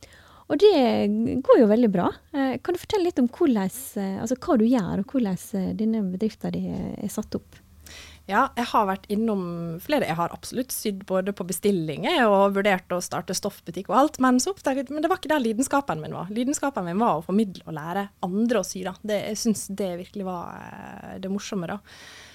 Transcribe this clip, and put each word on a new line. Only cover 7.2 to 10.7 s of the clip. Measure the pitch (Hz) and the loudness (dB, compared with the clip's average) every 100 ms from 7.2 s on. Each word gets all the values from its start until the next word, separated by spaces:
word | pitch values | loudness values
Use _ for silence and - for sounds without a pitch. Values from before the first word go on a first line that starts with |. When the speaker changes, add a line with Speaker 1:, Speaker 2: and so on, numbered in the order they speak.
| - 196 | -6 -8
Speaker 1:
opp? | - - - - - - - - | -10 -20 -20 -20 -20 -20 -20 -18
Speaker 2:
Ja, | - 202 269 - | -2 0 2 0
jeg | 240 | 0
har | 254 196 | 2 2
vært | 190 - | 0 -2
innom | 202 226 202 175 170 170 165 | -2 0 0 -2 -6 -6 -8
flere. | - 294 180 | -2 0 0
Jeg | 165 | -2
har | 170 | -2
absolutt | - - 233 262 | -6 -8 -6 -4